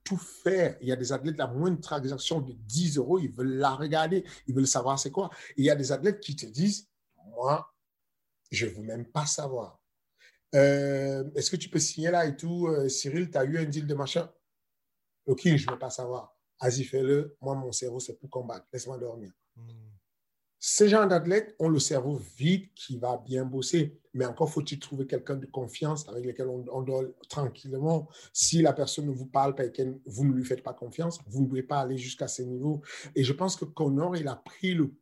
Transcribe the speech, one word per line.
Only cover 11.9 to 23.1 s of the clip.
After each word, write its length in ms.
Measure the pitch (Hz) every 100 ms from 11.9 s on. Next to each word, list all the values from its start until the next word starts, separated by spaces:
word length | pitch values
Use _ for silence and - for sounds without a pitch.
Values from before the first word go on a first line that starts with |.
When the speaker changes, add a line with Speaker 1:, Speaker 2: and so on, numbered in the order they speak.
| - 160
Speaker 1:
là 140 | 175 156
et 100 | 139
tout ? 320 | 165 175 170
Euh, 220 | 147 135
Cyril, 400 | - 139 160 180
t'as 160 | 143 131
eu 120 | 165
un 60 |
deal 240 | 156 151 147
de 60 |
machin ? » 360 | 139 135 170 165 _ _ _ _ _ _ _ _ _ -
Ok, 220 | - 175
je 240 | 147 -
veux 80 | -
pas 120 | 131
savoir. 440 | - 123 123 - _ _ -
Vas-y, 220 | 127 127
fais-le. 540 | 123 131 131 143 147 -
Moi, 160 | 135 131
mon 160 | 127
cerveau, 300 | - 127 123
c'est 180 | 139 -
pour 100 | 139
combattre. 380 | 127 120 113 -
Laisse-moi 240 | 127 127 127
dormir. 340 | 120 117 95 - _ 117
Speaker 2:
Hmm. 340 | 117 113 110 104 _ _ _ _ _ _
Speaker 1:
Ces 260 | - - 208
gens 180 | 214 196
d'athlètes 480 | 175 170 208 214 -
ont 120 | 160
le 100 | 143
cerveau 420 | - 139 131 135 98 -
vide 300 | 156 190 - -
qui 200 | - 120
va 220 | 123